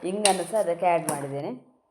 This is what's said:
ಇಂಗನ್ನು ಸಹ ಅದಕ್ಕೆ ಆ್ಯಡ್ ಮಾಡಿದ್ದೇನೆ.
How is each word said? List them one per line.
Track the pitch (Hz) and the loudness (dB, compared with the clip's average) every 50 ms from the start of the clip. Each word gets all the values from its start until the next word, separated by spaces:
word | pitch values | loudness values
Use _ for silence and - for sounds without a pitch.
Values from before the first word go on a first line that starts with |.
| - 175 | -4 -4
ಇಂಗನ್ನು | 190 208 214 202 185 185 170 | -4 2 2 2 4 2 0
ಸಹ | 170 208 220 | 0 0 0
ಅದಕ್ಕೆ | 196 165 170 170 196 | 2 2 0 2 2
ಆ್ಯಡ್ | 180 170 165 156 156 | 2 4 2 2 -2
ಮಾಡಿದ್ದೇನೆ. | 151 143 139 139 135 139 147 190 254 247 - _ _ _ _ _ | -4 -4 -4 -6 -6 -6 -6 -6 -8 -10 -14 _ _ _ _ _